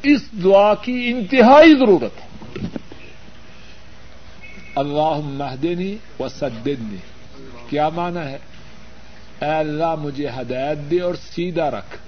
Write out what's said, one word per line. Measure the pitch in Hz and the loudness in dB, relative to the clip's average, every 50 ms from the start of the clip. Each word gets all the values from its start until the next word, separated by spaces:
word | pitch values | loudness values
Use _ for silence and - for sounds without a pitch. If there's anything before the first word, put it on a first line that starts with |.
| - | 6
اس | 277 294 247 - - - 208 170 | 6 4 4 4 -6 -8 0 4
دعا | 190 196 196 - - - | 8 8 8 8 8 4
کی | - - 247 247 247 247 240 | 2 0 -4 -4 -2 -2 -2
انتہائی | 240 254 208 180 277 262 226 233 277 294 320 330 311 | -2 -2 -2 2 6 8 10 10 12 12 12 10 10
ضرورت | 262 262 214 190 151 120 101 - - | 10 8 6 6 6 4 -2 -6 -10
ہے۔ | - - - - - - - - - - - - - - - - - - - - - - - - - - - - - - - - - - - - - - - - - - - - - - - - - - - | -16 -16 -16 -16 -16 -12 -10 -8 -8 -8 -8 -10 -12 -12 -16 -16 -16 -16 -16 -16 -16 -16 -16 -16 -16 -16 -16 -16 -16 -16 -16 -16 -16 -16 -16 -16 -16 -16 -16 -16 -16 -16 -16 -16 -16 -16 -16 -16 -16 -8 -6
"اللہم | 139 139 147 143 147 151 160 156 147 151 143 139 135 | -4 -4 -2 0 0 0 0 0 -2 -4 -6 -6 -6
اہدنی | 143 135 131 127 139 170 175 175 185 190 202 220 - - - - | -8 -8 -6 -4 -4 -4 -2 -2 -4 -6 -6 -10 -12 -16 -10 -8
وسددنی۔" | 127 131 - - 147 135 120 110 110 139 143 127 113 107 101 92 87 - - - - - - - - 131 - 120 - - | -8 -8 -6 -6 -6 -6 -6 -6 -4 -4 -4 -4 -6 -10 -10 -12 -14 -16 -16 -16 -16 -16 -16 -16 -16 -16 -16 -16 -10 -6
کیا | 143 147 151 156 | -2 0 0 0
معنی | 165 170 175 180 175 | -2 -4 -6 -4 -6
ہے؟ | 175 160 135 135 - - - - - - - - - - - - - - - - - - - - - | -6 -8 -8 -10 -12 -14 -16 -16 -16 -16 -16 -16 -16 -16 -16 -16 -16 -16 -16 -16 -16 -16 -16 -10 -6
"اے | - 147 | -2 -2
اللہ، | 156 156 156 151 151 151 165 165 160 | 0 0 0 -2 -2 -2 0 -2 -2
مجھے | 151 147 147 139 135 147 | -2 -4 -6 -6 -4 -6
ہدایت | 135 117 131 123 120 127 127 135 147 156 147 147 147 | -6 -6 -6 -6 -6 -4 -4 -2 -2 -4 -6 -4 0
دے | 165 180 | 0 0
اور | 180 180 175 | 0 0 -4
سیدھا | - - - - - 170 180 170 170 165 143 | -4 -10 -10 -6 -6 -4 -4 -2 -2 -2 -2
رکھ۔" | 123 104 95 - - - - | -2 -4 -10 -12 -16 -16 -16